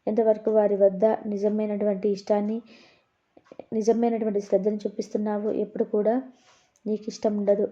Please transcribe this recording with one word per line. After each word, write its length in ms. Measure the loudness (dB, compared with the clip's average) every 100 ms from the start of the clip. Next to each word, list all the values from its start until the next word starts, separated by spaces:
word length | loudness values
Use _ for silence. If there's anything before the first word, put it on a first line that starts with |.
| -4
ఎంతవరకు 440 | 2 4 2 2
వారి 260 | 2 4 4
వద్ద 280 | 4 4 2 2 -4
నిజమైనటువంటి 840 | -2 -2 0 -2 -2 -2 0 -2
ఇష్టాన్ని, 500 | -2 -2 -2 0 -6 -8 -20 -20 _ _ _ _ _ _ -20 -8
నిజమైనటువంటి 680 | -2 2 2 2 0 -2 -2
శ్రద్ధను 400 | 0 0 0 -2
చూపిస్తున్నావు? 680 | -4 -6 -6 -4 -2 -2 -2 -4
ఎప్పుడు 280 | -4 -4 -2
కూడా 300 | 0 0 0 -4 -14 _ _ _ _ -6
నీకు 200 | -6 -6
ఇష్టం 240 | -4 -2 0
ఉండదు. 280 | 2 2 0